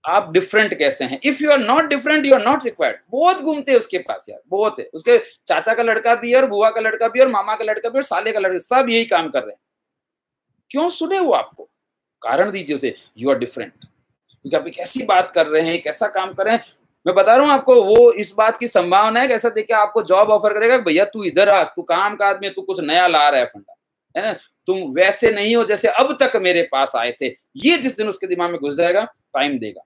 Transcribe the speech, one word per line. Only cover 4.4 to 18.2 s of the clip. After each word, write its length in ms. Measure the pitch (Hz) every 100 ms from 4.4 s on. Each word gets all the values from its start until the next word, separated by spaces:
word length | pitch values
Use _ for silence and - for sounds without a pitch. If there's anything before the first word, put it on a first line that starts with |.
| _
बहुत 320 | 190 214 208
है। 100 | -
उसके 240 | 160 233 240 - _ -
चाचा 260 | 220 220
का 100 | 226
लड़का 320 | 233 220 226 240
भी 160 | 240
है 60 | 247
और 120 | 262
बुआ 200 | 202 220
का 120 | 226
लड़का 260 | 220 220 226
भी 120 | 240
और 80 | 262
मामा 280 | 208 208 214
का 80 |
लड़का 260 | 214 220 233
भी 80 | 262
और 60 |
साले 280 | 269 190 214
का 80 | 220
लड़का, 180 | 190 180
सब 320 | - 254 247
यही 160 | 226 -
काम 240 | 175 160
कर 100 | 135
रहे 120 | 104
हैं। 80 | - _ _ _ _ _ _ _ _ _ _ _
क्यों 200 | 269 339
सुने 300 | 349 330 381
वो 140 | 330
आपको? 300 | 170 - - - _ _ _ _ _
कारण 300 | 113 139 196
दीजिए 240 | 196 147 143
उसे, 200 | 135 - _ -
"You 100 | 127
are 100 | 135
different।" 320 | 123 - 101 _ - _ _ _ _
क्योंकि 240 | _ 135 156
आप 120 | 170
एक 100 | -
ऐसी 260 | 180 262
बात 280 | 220 185 180
कर 160 | 175 151
रहे 140 | 156
हैं, 120 | 165
एक 140 | 170 151
ऐसा 200 | 151 208
काम 260 | 190 185
कर 120 | 185 202
रहे 100 | 233
हैं। 80 | - _ _ _ -
मैं 80 | 185
बता 200 | 196 247
रहा 100 | 294
हूँ 80 |
आपको, 300 | 277 262 247
वो 280 | 196 226 240
इस 220 | 220